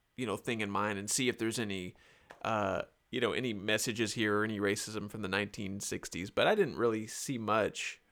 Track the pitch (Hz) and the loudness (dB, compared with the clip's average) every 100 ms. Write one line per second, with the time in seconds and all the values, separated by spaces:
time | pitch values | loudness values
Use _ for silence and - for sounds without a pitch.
0 | _ - 120 98 - 113 104 98 104 98 | _ -6 -2 -2 -2 -2 0 0 0 0
1 | 104 - 123 110 113 117 107 95 90 - | 0 0 2 2 0 0 -2 -4 -6 -12
2 | - - - - - 110 98 95 - _ | -20 -20 -20 -6 -2 0 2 0 -4 _
3 | _ 123 117 82 123 104 104 107 - 110 | _ 0 0 0 -2 -2 0 0 0 0
4 | 107 120 107 104 110 107 101 104 - 107 | 0 2 2 4 2 2 2 2 -2 -6
5 | 101 107 98 95 101 - 98 98 - 98 | -6 -6 -2 0 0 -4 -8 -6 -6 -6
6 | - 85 87 - 143 214 156 78 117 110 | -6 -8 -4 2 4 6 2 2 2 2
7 | 110 - - 123 104 107 98 - - - | -4 -6 -4 -2 2 4 4 0 -6 -8
8 | _ | _